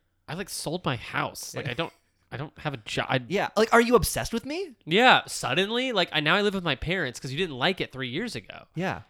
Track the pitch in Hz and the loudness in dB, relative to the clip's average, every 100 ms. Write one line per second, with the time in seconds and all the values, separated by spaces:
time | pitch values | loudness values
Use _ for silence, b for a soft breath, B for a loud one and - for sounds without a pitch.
0 | _ _ - 165 180 - 151 180 165 117 | _ _ -12 -10 -8 -8 -6 -4 -4 -4
1 | - 139 151 - - 131 135 123 165 - | -4 -4 -4 -6 -12 -8 -6 -6 -6 -10
2 | _ _ _ 120 151 - 151 131 - - | _ _ _ -12 -12 -8 -8 -8 -6 -4
3 | - 131 120 190 151 - 226 233 240 233 | 0 0 0 -2 0 2 6 6 6 4
4 | - - - 226 262 330 370 - - 185 | 4 -2 -4 -4 -4 -8 -8 -12 0 6
5 | 247 151 - - 120 147 202 233 262 208 | 8 8 4 -6 0 0 2 0 0 0
6 | 175 151 151 190 208 196 170 131 156 185 | 2 2 4 4 2 0 -2 -2 -2 -2
7 | 131 - 139 139 185 127 156 185 135 131 | -4 -6 -8 -4 -6 0 0 0 -6 -6
8 | 127 139 240 123 - - - 160 180 90 | -6 -6 -6 -8 -12 -18 -14 -6 -6 -6
9 | - | -10